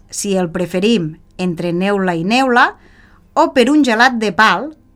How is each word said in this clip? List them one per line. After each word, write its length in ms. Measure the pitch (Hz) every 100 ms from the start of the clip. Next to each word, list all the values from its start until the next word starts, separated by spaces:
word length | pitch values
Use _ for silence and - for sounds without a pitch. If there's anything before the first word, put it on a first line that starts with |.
| _
si 280 | - 202 190
el 140 | 175
preferim 640 | 170 175 180 208 226 160 160 _ -
entre 320 | 180 165 175
neula 420 | 170 196 202 185
i 80 | 170
neula, 540 | 180 240 269 240 311 - - _ - _ _
o 160 | - 311 262
per 160 | 240
un 100 | 302
gelat 380 | 254 220 254 240
de 100 | 214 -
pal, 400 | 277 180 277 - _